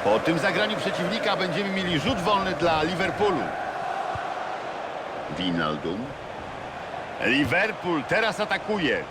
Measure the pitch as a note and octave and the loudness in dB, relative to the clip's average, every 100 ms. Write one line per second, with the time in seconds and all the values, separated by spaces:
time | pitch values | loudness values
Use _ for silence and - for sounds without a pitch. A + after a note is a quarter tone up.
0 | G2+ G#2+ - E3 D3+ E3 G#3+ G#3+ G3 F3+ | 4 4 4 2 2 2 2 0 -2 0
1 | F3 A3 G#3 F#3 F#3 E3+ G3+ F#3+ F3+ E3 | 0 0 0 2 0 0 0 0 2 2
2 | C#3+ A#3+ F3+ G3+ F#3 F3+ E3+ D#3+ D#3+ F3+ | 2 2 4 4 2 2 4 4 2 2
3 | F#3 - G#3 E3 - - - - - - | 0 4 4 4 0 -2 -4 -4 -4 -2
4 | - - - - - - - - - - | -2 -4 -4 -4 -6 -6 -6 -6 -6 -6
5 | - - - D2+ F2+ E2+ D#2 D2+ E2 F#2+ | -6 -6 -6 -2 0 2 0 0 -2 -4
6 | C3+ - - - - - - - - - | -6 -8 -10 -10 -10 -10 -10 -10 -8 -8
7 | - - G#2 C3+ C#3 E3+ G#3+ G#3 F3+ D#3+ | -8 -4 0 2 2 2 0 -2 -2 -2
8 | - G3 A3 D#3+ G#3 F#3+ - G#3 D3+ G2 | 2 2 2 0 -2 -2 0 0 2 2
9 | D2 | 0